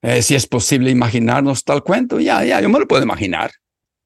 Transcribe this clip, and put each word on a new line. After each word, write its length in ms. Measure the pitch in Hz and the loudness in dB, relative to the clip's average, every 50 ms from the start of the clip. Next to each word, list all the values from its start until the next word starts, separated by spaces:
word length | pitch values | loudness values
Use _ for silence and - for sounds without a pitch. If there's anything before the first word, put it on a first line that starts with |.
Eh, 200 | - 120 120 123 | -2 0 0 0
si 140 | 113 - 139 | 2 2 2
es 100 | 135 117 - | 0 0 0
posible 440 | - 123 110 - - 135 127 131 | -4 -4 -2 0 0 2 2 2
imaginarnos 720 | 131 123 120 113 104 123 113 113 120 135 139 139 135 123 - | 2 2 2 2 0 0 0 2 2 2 2 0 -2 -2 -2
tal 180 | - 143 143 | -2 -2 -2
cuento, 380 | 139 - 185 240 254 247 - - | 0 -2 -2 -2 0 -2 -2 -2
ya, 240 | - - - - - | 0 0 0 0 0
ya, 160 | - - 196 | 0 0 0
yo 80 | 190 202 | 2 2
me 100 | 214 294 | 2 2
lo 120 | - - | 2 2
puedo 120 | - - 131 | 2 0 2
imaginar. 480 | 117 95 - - 95 87 80 - - - _ _ _ _ _ _ _ _ _ _ | 0 -2 -4 -4 -4 -4 -4 -6 -6 -8 _ _ _ _ _ _ _ _ _ _